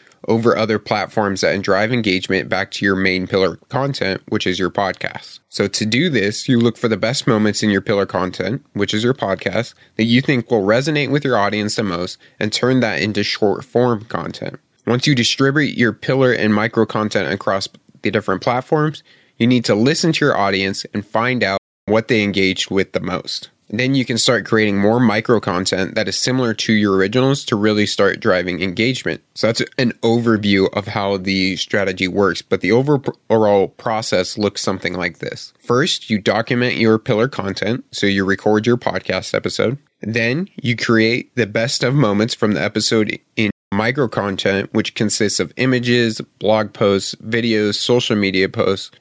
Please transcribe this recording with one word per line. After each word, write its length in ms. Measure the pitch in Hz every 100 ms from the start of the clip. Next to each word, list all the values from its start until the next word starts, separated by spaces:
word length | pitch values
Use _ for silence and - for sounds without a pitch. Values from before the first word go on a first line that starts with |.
| _ _ -
over 260 | 113 113 -
other 240 | 110 107
platforms 640 | - 104 95 - 101 95
that 200 | 82 92
drive 300 | 98 95 110
engagement 560 | 123 104 92 - 95 -
back 240 | 92 98
to 140 | - 101
your 100 | 95
main 320 | 95 92 92
pillar 300 | 98 92 82 -
content, 540 | 131 139 139 95 92 -
which 180 | 107 92
is 100 | 92
your 140 | 90
podcast. 720 | 101 95 87 - - - - _
So 180 | - 101
to 180 | - 107
do 240 | 120 180
this, 380 | 123 101 - -
you 140 | 120
look 160 | 117 -
for 100 | 117
the 80 | 104
best 320 | 110 131 -
moments 340 | 110 107 101
in 80 | 107
your 120 | 98
pillar 240 | - 101 95
content, 600 | 92 92 - 95 131 -
which 220 | 104 101
is 100 | 107
your 100 | 120
podcast, 600 | 127 101 95 98 98 120 - _ -
that 80 | 113
you 160 | 120
think 280 | 135 131 -
will 120 | 113
resonate 500 | 95 117 143 147 127
with 140 | 147 139
your 120 | 117
audience 380 | 101 104 104 -
the 80 |
most 340 | 104 87 92 - - -
and 140 | 104
turn 260 | - 123 131
that 220 | 113 76
into 200 | 101 104
short 440 | 101 - 104 - -
form 400 | 120 123 110 110
content. 560 | 82 90 - - - _ _ -
Once 180 | 123 -
you 80 |
distribute 640 | 107 113 - 135 147 139 -
your 140 | 117
pillar 400 | 104 - 135 127
and 240 | 117 107 104
micro 300 | 117 - 104
content 480 | 110 107 107 80
across 340 | 98 - 98 - - _ _
the 80 | 104
different 320 | 107 101 92
platforms, 600 | 135 123 - 156 151 147 - _ _ -
you 60 | 120
need 200 | 123 113
to 100 | 104
listen 380 | 123 160 170
to 100 | 156
your 140 | 143 -
audience 480 | 98 98 98 98 -
and 120 | 104 101
find 380 | 110 120 123
out 160 | 98 98 - _ -
what 200 | 110 110
they 160 | 113
engaged 480 | 101 95 95 92 -
with 220 | 98 92
the 80 | 92
most. 480 | 92 90 - - - _ -
Then 260 | 107 131 139
you 100 | 120
can 120 | 117
start 280 | - 117 -
creating 320 | 110 107 98
more 220 | 101 117
micro 400 | 120 104 117 110
content 560 | - 90 95 95 95 110
that 120 | 98
is 120 | -
similar 340 | - 127 120
to 200 | 107 -
your 220 | 107 104 95
originals 480 | 95 123 131 139 -
to 100 | 107
really 320 | 107 107 101
start 320 | - 98 82
driving 420 | 113 92 90 87
engagement. 600 | 95 87 117 127 87 76 _
So 140 | - 107
that's 160 | 120 - -
an 160 | 123 -
overview 680 | 113 120 117 107 101 98 95
of 120 | 104 101
how 320 | 107 98 98
the 380 | 95 95 92 87
strategy 520 | - 107 98 92 92
works, 340 | 95 98 85
but 200 | - 95
the 100 | 90
overall 1000 | 117 139 143 - - - 110 107 101 90
process 680 | - 120 110 - 92 90 -
looks 240 | 101 -
something 320 | - 95 -
like 260 | 90 87 80
this. 340 | - - - _
First, 500 | - 120 - - -
you 100 | 107
document 560 | 107 104 113 123 123 80
your 240 | 113 110
pillar 280 | - 107 127
content, 560 | - 98 92 104 127 -
so 140 | - 101
you 200 | 98 95
record 420 | 95 107 107 113
your 100 | 120
podcast 560 | - 95 - 92 98
episode. 460 | - 92 - 104 139 _ _
Then 480 | 107 113 117 139 196 -
you 140 | - 117
create 580 | - 113 110 123 - -
the 120 | 104
best 360 | 110 120 -
of 120 | 123 143
moments 400 | 113 101 113 -
from 160 | 110
the 100 | 85
episode 560 | 101 110 - 113 104 - _ -
in 140 | 107 - _
micro 360 | 101 113 131 123
content, 640 | - 101 95 101 98 -
which 220 | 110 101
consists 460 | - 107 - 104 -
of 120 | 85 -
images, 640 | 131 123 120 120 117 110 - -
blog 340 | 101 107 104
posts, 420 | - 104 98 - -
videos, 580 | 107 113 117 110 104
social 420 | 101 - 123 - 107
media 320 | 101 95 95
posts, 440 | 113 95 98 - -